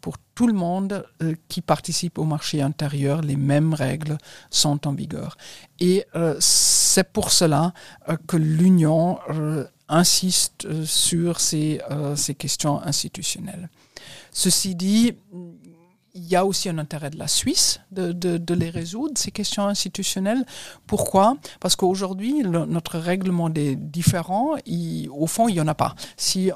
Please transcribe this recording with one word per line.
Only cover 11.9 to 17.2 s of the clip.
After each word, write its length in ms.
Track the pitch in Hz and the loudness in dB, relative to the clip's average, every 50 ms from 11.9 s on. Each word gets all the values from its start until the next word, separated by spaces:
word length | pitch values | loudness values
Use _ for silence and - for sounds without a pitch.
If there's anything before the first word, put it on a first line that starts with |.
| 139 147 147 143 147 | -4 -2 -2 -2 -2
ces 200 | 143 - - 139 | -2 -2 -4 -4
questions 440 | - - 143 - - - 151 143 - - | -6 -4 -6 -4 -2 0 -2 -2 -2 -2
institutionnelles. 840 | - 147 - - - - 190 165 - - - 165 - 180 170 180 165 _ _ _ _ - - - - - - - - | -2 -4 -4 -4 -6 -8 -8 -6 -6 -6 -6 -8 -12 -12 -12 -14 -16 _ _ _ _ -20 -20 -20 -20 -20 -20 -18 -10
Ceci 440 | - - - 185 170 - - 190 185 | -4 0 0 2 2 2 0 -4 -4
dit, 380 | 170 185 196 208 226 233 240 - - _ 208 - 180 175 170 165 - - 170 165 165 170 175 185 _ _ _ - | -2 0 2 4 6 4 4 2 -2 _ -18 -18 -16 -16 -16 -20 -20 -20 -20 -20 _ _ _ _ _ _ _ -18
il 60 | 185 170 | -12 -4
y 140 | 165 185 | 0 2
a 80 | 175 190 | 2 2
aussi 240 | 196 185 - - 196 | 2 0 -2 -2 -2
un 80 | 165 | -4
intérêt 320 | 160 151 - - 143 151 143 | -4 -6 -6 -8 -8 -8 -10
de 100 | 151 | -10
la 80 | 160 | -8